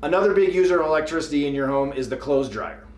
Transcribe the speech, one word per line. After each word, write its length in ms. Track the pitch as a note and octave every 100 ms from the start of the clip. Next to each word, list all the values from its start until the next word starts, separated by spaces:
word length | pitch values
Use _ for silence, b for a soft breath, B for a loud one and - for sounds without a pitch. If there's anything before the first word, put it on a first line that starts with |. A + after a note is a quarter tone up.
Another 320 | D3 F3+ G3+
big 220 | F#3+ F#3+ F3+
user 260 | F3+ F3
of 60 | D#3
electricity 580 | D#3 D3+ E3 C#3 C#3+ C#3+
in 80 |
your 140 | C#3 C3+
home 260 | C#3 C#3
is 160 | C3+ B2
the 80 | C3
clothes 320 | - C#3 C3
dryer. 380 | G#2+ F2 D#2 -